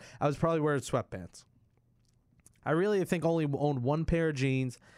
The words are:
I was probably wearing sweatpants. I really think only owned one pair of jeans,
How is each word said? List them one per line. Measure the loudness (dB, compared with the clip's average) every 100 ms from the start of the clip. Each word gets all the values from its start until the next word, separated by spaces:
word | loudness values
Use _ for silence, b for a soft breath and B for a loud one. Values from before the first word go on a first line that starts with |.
| B B
I | -2
was | 2
probably | 2 2
wearing | 2 0
sweatpants. | 0 -2 -2 -10 -14 -18 -20 _ _ _ _ _ _ _ _ _ _ _
I | -4
really | 0 2 0
think | 0 0 2
only | 2 0
owned | 0 0 0
one | 0 0 0
pair | 0 0
of | 0
jeans, | 0 0 -2 -6 B